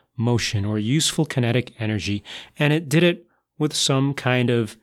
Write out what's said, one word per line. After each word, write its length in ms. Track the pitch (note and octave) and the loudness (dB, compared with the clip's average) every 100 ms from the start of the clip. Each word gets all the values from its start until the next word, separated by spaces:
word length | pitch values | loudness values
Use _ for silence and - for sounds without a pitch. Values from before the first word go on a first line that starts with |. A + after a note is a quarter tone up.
| _ - | _ -4
motion 480 | A#2 A#2+ - G#2 G2+ | 0 0 0 -4 -2
or 120 | G#2+ | -2
useful 460 | G#2+ D3+ - - | 0 0 0 0
kinetic 480 | D3+ - A#2 B2 - - | -2 0 2 0 -2 -6
energy, 420 | A2 G#2+ G2 G2+ - - - - | -4 -2 -2 -4 -6 -18 -14 -2
and 160 | D3 | 2
it 160 | D3+ D#3 | 2 2
did 120 | D3+ | 2
it 240 | F3 F3 - _ _ - | 4 2 -8 _ _ -4
with 140 | D3+ | -4
some 400 | - - C3+ C#3 | -2 0 2 0
kind 380 | C3+ B2+ B2+ B2 | 0 0 2 2
of 260 | A#2+ G#2+ - | 0 -2 -6